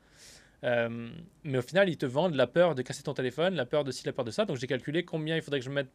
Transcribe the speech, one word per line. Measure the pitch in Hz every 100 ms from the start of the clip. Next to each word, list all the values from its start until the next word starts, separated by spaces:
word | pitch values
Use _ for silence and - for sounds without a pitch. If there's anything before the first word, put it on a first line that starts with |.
| _ - - - - -
Euh, | 123 120 117 117 117 - 170 -
mais | 156 131
au |
final, | 123 180 196
ils | 139
te | 139
vendent | 131 185 135
la | 120
peur | 170 175 131
de |
casser | 127 -
ton | -
téléphone, | 139 127 151 180
la | 170 120
peur | 151
de | 135
ci, | - 151
la |
peur | 131
de | 117
ça. | 107
Donc, | 208 131
j'ai | 123
calculé | 131 - 160
combien | 175 160 156
il | 160
faudrait | 151 139
que | 123
je |
mette | 139 131